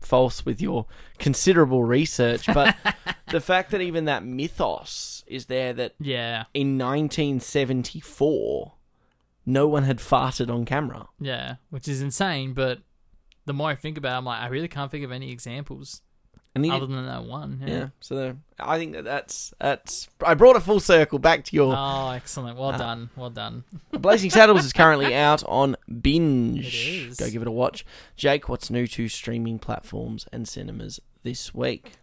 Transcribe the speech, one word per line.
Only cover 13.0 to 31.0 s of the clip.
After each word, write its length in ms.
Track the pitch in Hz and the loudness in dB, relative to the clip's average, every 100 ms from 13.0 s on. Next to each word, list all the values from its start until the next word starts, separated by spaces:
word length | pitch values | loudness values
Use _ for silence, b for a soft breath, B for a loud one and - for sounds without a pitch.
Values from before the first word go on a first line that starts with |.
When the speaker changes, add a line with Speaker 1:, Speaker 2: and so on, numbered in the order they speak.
| _ _ _ _ | _ _ _ _
Speaker 2:
the 80 | - | -8
more 160 | 139 156 | -4 -4
I 60 | |
think 240 | 139 156 151 | -4 -8 -8
about 160 | 139 | -6
it, 40 | 127 | -4
I'm 60 | |
like, 160 | 127 113 | -6 -8
I 60 | 120 | -6
really 220 | 131 170 | -6 -6
can't 220 | 143 139 | -8 -8
think 140 | 151 | -8
of 80 | 135 | -10
any 200 | 127 135 | -10 -12
examples 680 | 120 123 123 143 135 139 - _ _ _ _ _ | -12 -12 -10 -12 -14 -16 -20 _ _ _ _ _
Speaker 1:
And 100 | 131 | -2
he 60 | 156 | -2
Speaker 2:
other 160 | 135 131 | -2 -4
than 200 | 135 127 | -8 -8
that 180 | 123 | -10
one. 380 | 117 131 143 135 | -12 -12 -12 -10
Yeah. 60 | 135 | -8
Speaker 1:
Yeah, 200 | 160 143 - | -8 -8 -14
so 140 | - 135 | -10 -8
there, 200 | 131 127 - - | -8 -10 -18 -10
I 180 | - 160 | -4 -4
think 140 | 165 | -4
that 120 | 156 | -10
that's, 480 | - 139 - - - - | -8 -8 -8 -12 -12 -4
that's, 480 | 139 131 - - - - | -2 -2 -6 -12 -12 -2
I 100 | 131 | 2
brought 220 | 143 247 240 | 8 10 10
it 40 | |
full 180 | 175 208 | 6 2
circle 380 | - 170 156 147 | 6 6 6 4
back 260 | 165 156 | 4 4
to 120 | - 151 | 2 2
your 180 | 135 131 | 2 2
Speaker 2:
Oh, 340 | 139 135 131 | -2 -4 -6
excellent. 480 | 127 - - 120 120 | -8 -10 -12 -12 -8
Well 120 | 135 | -6
Speaker 1:
uh, 60 | - | -4
Speaker 2:
done. 320 | 117 117 120 - | -6 -8 -12 -14
Well 140 | 123 | -14
done. 340 | 117 110 117 - 175 | -12 -12 -12 -14 -18
<laughs> 120 | - | -12
Speaker 1:
Blazing 380 | - 190 220 185 | 0 4 4 6
Saddles 340 | 190 220 190 | 10 10 8
is 80 | 139 | 4
currently 420 | - 160 147 135 | 6 6 6 2
out 280 | 123 147 151 - | 4 4 4 2
on 280 | 117 139 - - 117 | 0 0 -2 -8 -2
Binge. 640 | 135 156 165 131 117 120 123 | 2 4 4 2 2 -2 -6
Speaker 2:
It 420 | 113 123 180 123 | -6 -6 -6 -10
is. 80 | 123 | -6
Speaker 1:
Go 140 | 120 | -6
give 120 | 113 | -4
it 60 | 117 | -4
a 40 | |
watch. 320 | 113 123 - B B B - | -2 -2 -4 B B B -2
Jake, 320 | 143 143 - | 0 0 -2
what's 200 | 123 - | -8 -4
new 160 | 120 120 | -4 -4
to 200 | - 113 | -4 -6
streaming 500 | - - 117 113 113 | -8 -8 -6 -6 -6
platforms 680 | - 113 - 104 117 113 - | -8 -10 -10 -10 -10 -12 -12
and 140 | 120 110 | -12 -12
cinemas 540 | - 98 110 107 - | -12 -12 -12 -14 -16